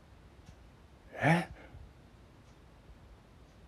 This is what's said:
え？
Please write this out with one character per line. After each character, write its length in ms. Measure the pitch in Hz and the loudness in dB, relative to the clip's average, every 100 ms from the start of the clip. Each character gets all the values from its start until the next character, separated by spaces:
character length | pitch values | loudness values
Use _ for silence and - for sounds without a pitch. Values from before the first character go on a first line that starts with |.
| - - - - - - - - - - - | -18 -16 -16 -16 -14 -14 -16 -16 -18 -18 -8
え？ 340 | - 131 170 - - - - - - - - - - - - - - - - - - - - - - | 8 10 10 8 -4 -10 -12 -12 -14 -18 -18 -18 -18 -18 -18 -18 -16 -16 -16 -16 -16 -16 -18 -18 -18